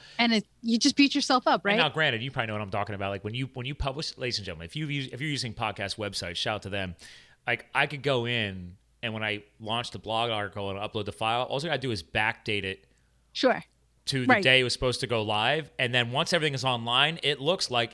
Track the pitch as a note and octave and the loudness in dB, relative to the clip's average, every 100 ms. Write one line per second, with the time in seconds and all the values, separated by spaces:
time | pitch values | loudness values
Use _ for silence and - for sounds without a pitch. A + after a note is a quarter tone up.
0 | - - A#3 A3 - _ A#3 A3+ - - | -8 0 2 2 0 _ 0 2 4 6
1 | C#4 C#4+ - B3+ D#4+ A#3+ G3+ G#3 D3+ D3+ | 4 4 2 4 4 2 2 2 2 2
2 | D3+ A2+ C3 C3 A2 G#2+ G2+ G2+ G#2 G2 | 2 0 -2 -4 -2 -2 -2 -2 -2 -2
3 | G2 G2 G#2+ A#2+ C3+ C3 B2+ C#3+ C#3 C3+ | -4 -2 -4 -4 -6 -6 -6 -4 -4 -4
4 | - - B2 G#2+ F#2+ D#2+ E2+ D3+ D3+ C#3+ | -6 -6 -4 -4 -6 -8 -8 -6 -4 -4
5 | C3 A#2+ D#3 C3+ A#2+ G#2 A2 G2+ G2+ - | -4 -6 -4 -4 -4 -4 -4 -4 -6 -4
6 | G2+ G2 F2+ F2 A#2+ G#2 G2 G2+ F#2 E2+ | -6 -6 -6 -4 -2 -4 -4 -4 -4 -8
7 | - - - _ - A#2+ - C3 C#3+ D3 | -16 -20 -20 _ -2 -2 -2 0 0 0
8 | C#3+ B2+ A#2 A#2+ G2+ F#2+ F2+ F#2 _ _ | 0 0 0 0 -2 -4 -10 -16 _ _
9 | A#2+ A2 G#2+ G#2 - - G#2+ A#2 A#2+ G2 | -6 -4 -4 -4 -8 -10 -4 -4 -4 -8
10 | G2 A2 A#2+ G#2+ G2+ G#2 G2 G2 G#2+ A2 | -2 0 2 0 -2 -4 -4 -4 -4 -4
11 | G2+ - A2 A#2+ B2+ C3+ E3 C3+ C3 G#2 | -4 -2 0 0 0 -2 -2 -2 -2 -4
12 | - A2 A2 - - G#2 F#2+ F#2+ _ _ | -2 0 0 0 -2 -2 -2 -6 _ _
13 | _ _ _ - B3 F3+ - _ _ _ | _ _ _ 2 2 2 -4 _ _ _
14 | - C3 B2+ A3 C#3 B2+ B2 - B2+ A#2 | -4 0 4 6 8 6 6 2 0 0
15 | C3 A#2 G#2+ G#2+ A#2+ D#3 D3 - B2 B2 | 0 0 0 2 2 0 -2 -4 0 2
16 | A#2 C3 E3 E3+ D3+ C3+ B2+ A#2+ A#2 B2+ | 2 0 0 2 0 0 0 0 2 2
17 | D3 E3 C#3 C3+ C#3+ F#3 - A#2+ A#2 | 2 2 -2 0 0 0 0 0 0